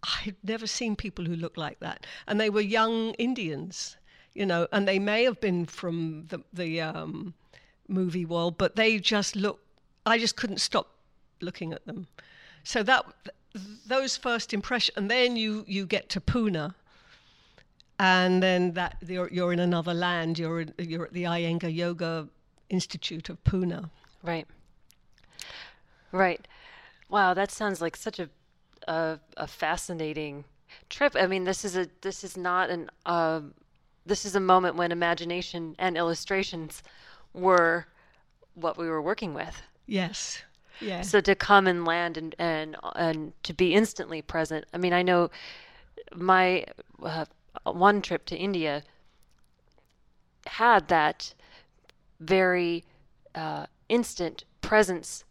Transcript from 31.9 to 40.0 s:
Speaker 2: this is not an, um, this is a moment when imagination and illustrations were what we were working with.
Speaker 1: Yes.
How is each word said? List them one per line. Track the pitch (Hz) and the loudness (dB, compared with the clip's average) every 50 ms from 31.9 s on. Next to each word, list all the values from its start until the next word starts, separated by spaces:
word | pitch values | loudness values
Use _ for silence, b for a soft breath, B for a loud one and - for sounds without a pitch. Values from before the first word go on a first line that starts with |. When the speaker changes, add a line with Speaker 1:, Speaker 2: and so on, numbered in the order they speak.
| _ _ | _ _
Speaker 2:
this | - 190 190 - - | -8 -8 -8 -8 -12
is | 190 - | -12 -12
not | 190 175 180 180 180 185 - | -6 -2 0 2 2 2 0
an, | 180 170 151 - _ _ _ | -2 -4 -6 -10 _ _ _
um, | 160 175 170 165 160 160 160 151 143 - _ _ _ _ _ _ _ _ _ _ | -2 0 2 2 2 0 -2 -6 -10 -18 _ _ _ _ _ _ _ _ _ _
this | 170 202 - - | -4 -2 -2 -2
is | 208 180 | -2 0
a | 202 | 0
moment | 190 185 185 185 185 180 - | 6 8 6 8 6 4 0
when | 165 175 170 | 0 0 0
imagination | 170 170 175 170 170 165 170 170 175 180 175 - - 175 165 160 151 - | 0 0 2 0 0 0 -2 -4 -4 -4 -6 -6 -8 -8 -8 -8 -6 -2
and | 180 185 175 | -2 -2 0
illustrations | 160 170 165 170 160 - - 202 190 196 - - 170 160 156 - - B B B B B B B B B B - | 2 0 0 0 -2 -2 -2 -2 -2 -2 -2 -6 -10 -10 -12 -14 -18 B B B B B B B B B B -10
were | - 180 190 185 175 170 165 165 170 160 - b b b b b b b b _ _ _ _ _ | 0 4 6 8 8 8 6 4 2 -2 -8 b b b b b b b b _ _ _ _ _
what | 180 165 165 - - | -4 -4 -4 -2 -2
we | 170 165 | -4 -2
were | 160 156 | -2 -2
working | 147 165 208 - - 180 147 | 0 -2 -2 -2 -4 -8 -6
with. | 131 - - - - - - _ _ _ - | -6 -8 -8 -10 -16 -18 -20 _ _ _ -4
Speaker 1:
Yes. | 220 190 | -2 -2